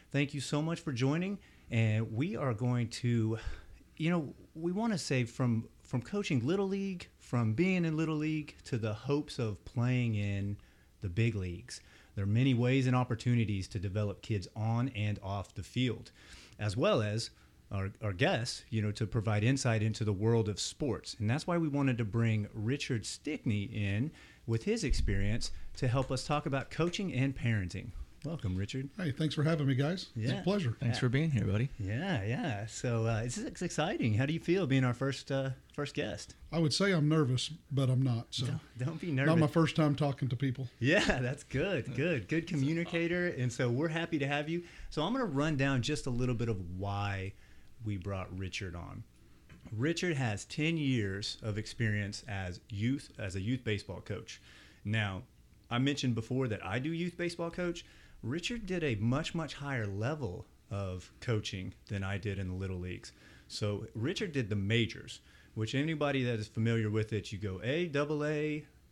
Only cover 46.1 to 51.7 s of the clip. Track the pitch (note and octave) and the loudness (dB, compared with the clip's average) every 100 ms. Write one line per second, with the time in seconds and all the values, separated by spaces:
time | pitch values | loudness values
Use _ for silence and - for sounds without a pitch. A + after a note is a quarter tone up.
46.1 | A#2+ B2+ A#2+ A#2 G2+ F2 F#2 G2 G2+ G2+ | 0 0 0 0 -2 -4 -4 -2 -2 -2
47.1 | G2 F#2+ - - - - - A2 G2 F#2+ | -2 -6 -10 -16 -20 -20 -10 -6 -4 -4
48.1 | F#2+ F#2 F#2 F#2 - F#2+ E2+ F#2 F#2+ - | -6 -6 -6 -6 -6 -8 -8 -10 -12 -14
49.1 | - - - - - - G#2+ C#3+ E3 F3+ | -18 -20 -20 -20 -20 -8 -2 0 0 0
50.1 | C#3+ B2 G2+ - - D3+ E3 C#3+ B2+ G2+ | 2 0 -2 -6 -2 0 2 2 2 0
51.1 | F#2+ G#2 - A2+ G#2 G#2 | -2 -6 -6 -4 -4 -4